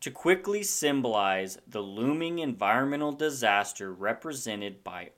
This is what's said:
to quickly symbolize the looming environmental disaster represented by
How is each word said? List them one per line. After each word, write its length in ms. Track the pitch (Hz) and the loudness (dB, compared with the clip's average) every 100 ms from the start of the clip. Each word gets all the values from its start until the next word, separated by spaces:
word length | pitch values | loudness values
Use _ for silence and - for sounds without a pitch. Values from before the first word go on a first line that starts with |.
to 120 | - | -12
quickly 500 | - 170 185 196 208 | 0 4 4 2 -2
symbolize 960 | 202 - 147 139 123 107 98 95 95 - - | -2 0 2 2 2 2 4 2 -2 -8 -10
the 140 | 107 | -8
looming 580 | 98 101 127 156 165 170 | -6 -2 0 0 -2 -4
environmental 720 | 151 101 101 117 139 143 147 | -4 0 4 4 2 0 -2
disaster 840 | 143 156 135 113 101 101 - 98 | 0 -2 2 4 4 2 -4 -10
represented 920 | 90 101 113 160 135 117 104 101 95 | -4 -2 -2 -4 -8 -6 -6 -6 -10
by 260 | 92 90 87 | -12 -12 -12